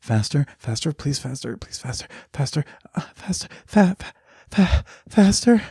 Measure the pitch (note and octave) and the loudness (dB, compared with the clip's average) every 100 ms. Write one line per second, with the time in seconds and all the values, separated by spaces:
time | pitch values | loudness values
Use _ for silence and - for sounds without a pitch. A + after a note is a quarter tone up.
0 | - A2+ G#2 C#3+ C#3+ - - A2+ D#3+ D3 | 0 -2 0 -2 -2 -6 -8 -6 -6 -6
1 | C#3+ C#3+ C3 C3 B2 A2+ - - B2+ - | -6 -6 -8 -10 -10 -12 -12 -14 -10 -10
2 | - - - - C3+ - C#3+ - - - | -12 -20 -20 -6 -4 -4 -8 -12 -12 -12
3 | - - - F#3 - - _ G#3+ F#3 F#3+ | -12 -16 -8 -8 -8 -16 _ 2 4 2
4 | - - _ _ _ - F#3 - - - | -10 -18 _ _ _ 0 4 2 0 -18
5 | - - G3 G3+ - A#3 - | -4 4 4 4 4 4 4